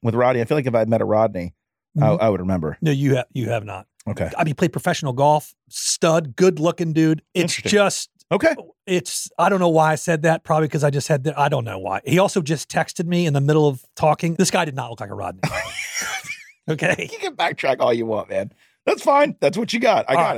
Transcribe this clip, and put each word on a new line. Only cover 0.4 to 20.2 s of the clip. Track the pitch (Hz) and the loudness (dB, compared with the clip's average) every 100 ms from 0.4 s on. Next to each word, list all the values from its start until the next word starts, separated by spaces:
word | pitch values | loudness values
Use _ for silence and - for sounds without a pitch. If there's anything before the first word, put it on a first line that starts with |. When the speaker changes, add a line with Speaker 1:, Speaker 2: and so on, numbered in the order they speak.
Speaker 1:
I | 113 | 0
feel | 151 | -2
like | 127 | 0
if | 117 | 0
I | 110 | 2
met | 113 | 2
a | 101 | 2
Rodney, | 107 110 95 87 - _ _ _ 151 | 2 2 0 -10 -12 _ _ _ 0
I, | |
Speaker 2:
Mm-hmm. | 123 - | 2 4
Speaker 1:
I | 110 | 2
would | 95 | 0
remember. | 92 92 78 - | 0 -2 -4 -4
Speaker 2:
No, | 156 | -2
you | 139 139 127 | 0 2 0
ha-, | - | -2
you | 135 113 | -6 -4
have | 117 104 | -4 -6
not. | 95 - _ - | -12 -16 _ -10
Speaker 1:
Okay. | 101 82 - | -6 -6 -2
Speaker 2:
I | |
mean, | 156 | -4
he | |
played | 139 165 | 0 -2
professional | 147 - 160 147 | -2 -2 -2 -2
golf, | 123 147 151 - _ _ | 0 2 2 -2 _ _
stud, | - - - 170 160 151 - | -8 -6 0 2 2 0 2
good-looking | 185 156 170 165 165 | 2 4 0 0 -2
dude. | 156 160 156 - | 2 2 2 -2
It's | 180 170 - | -2 -2 -2
Speaker 1:
Interesting. | - | 0
Speaker 2:
just | 202 196 - - _ - | 2 2 0 -8 _ -4
Speaker 1:
Okay. | 202 330 302 - _ - | 0 2 0 -6 _ -4
Speaker 2:
it's, | 180 - - - - | -2 -2 -8 -8 0
I | 175 | 2
don't | 196 | 2
know | 175 | 4
why | 160 156 | 4 4
I | 156 | 2
said | - 160 | 0 0
that. | 160 165 | 2 0
Probably | - 156 156 | 0 0 0
'cause | 151 | 0
I | 147 | 0
just | 139 - | 0 0
had | 147 | 0
the, | 139 143 | 0 0
I | 143 | 0
don't | 139 113 | 0 -4
know | 95 | -6
why. | 95 95 - | -6 -6 0
He | 170 | 2
also | 196 202 | 4 2
just | 143 151 - | -2 -4 -4
texted | 175 156 - 170 | -4 -4 -4 -2
me | 175 170 | 0 2
in | |
the | 139 | 2
middle | 139 156 147 | 2 4 4
of | 131 - - | 0 -8 -2
talking. | 156 143 165 165 | 0 2 0 0
This | 185 | 0
guy | 190 160 | 0 -2
did | 131 | -4
not | 120 | -8
look | 113 | -10
like | 101 | -10
a | 101 | -8
Rodney. | 90 92 147 | -10 -6 -6
Speaker 1:
<laughs> | - - - - - - - - - - _ - | -6 -8 -10 -10 -10 -8 -10 -12 -16 -18 _ -8
Speaker 2:
Okay. | 156 165 185 165 | -4 -2 -2 -6
Speaker 1:
You | 453 | -8
can | 381 262 | -8 -4
backtrack | 170 - 139 131 | -4 -2 -2 0
all | 127 | 2
you | 117 113 | 0 -2
want, | 104 95 | -4 -4
man. | 95 101 - _ _ - | -6 -6 -10 _ _ -4
That's | 349 | -2
fine. | - 277 294 - | 2 4 2 2
That's | - 196 | 0 0
what | 233 | -2
you | 233 | 0
got. | 240 165 113 | 2 2 2
I | |
Speaker 2:
All | 151 | 2